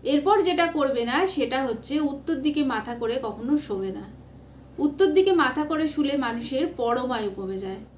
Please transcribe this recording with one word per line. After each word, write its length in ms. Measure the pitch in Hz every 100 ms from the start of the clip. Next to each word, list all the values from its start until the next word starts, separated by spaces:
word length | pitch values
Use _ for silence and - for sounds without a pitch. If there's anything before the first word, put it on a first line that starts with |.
এরপর 340 | 226 285 311 415
যেটা 240 | 349 330 339
করবে 360 | 311 269 254
না, 120 | 233 277 381
সেটা 320 | 294 233 262 269
হচ্ছে 280 | 220 - 294
উত্তর 360 | 285 269 - 294 294
দিকে 160 | 294
মাথা 300 | 277 220 240
করে 200 | 233 226 254
কখনো 320 | 233 208 233 294
শোবে 320 | - 196 190 -
না। 60 | 202 - - - - - - -
উত্তর 300 | 294 285 381 302
দিকে 160 | 381
মাথা 300 | 349 262 262 302
করে 140 | 311 311
শুলে 200 | 302 277 277
মানুষের 480 | 247 233 233 269 320 -
পরমায়ু 540 | 233 247 254 240 208
কমে 280 | 196 190 190
যায় 160 | 190 196 220